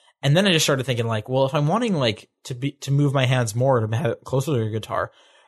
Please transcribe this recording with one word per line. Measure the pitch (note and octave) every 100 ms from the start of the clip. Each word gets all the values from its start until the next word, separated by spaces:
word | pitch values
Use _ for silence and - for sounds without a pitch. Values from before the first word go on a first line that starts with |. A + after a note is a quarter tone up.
| _ _
and | C#3 E3
then | G3+
I |
just | D#3+ D#3
started | C3+ B2+
thinking, | A#2+ A2+
like, | A2 A#2
well, | C3 C3
if |
I'm | D3+ D3
wanting, | G#3 A#3+ E3
like, | A#2+ G2+ - _ -
to | B2
be, | C#3+ -
to | -
move | C#3 C#3+
my | C3+ B2+
hands | B2+ A#2 A2+
more, | C3+ B2 G#2+
to | A2+
have | A#2
it | -
closer | - C3+ D3
to | B2+ A2
a |
guitar, | A2 G2+ F2+ - _ _ _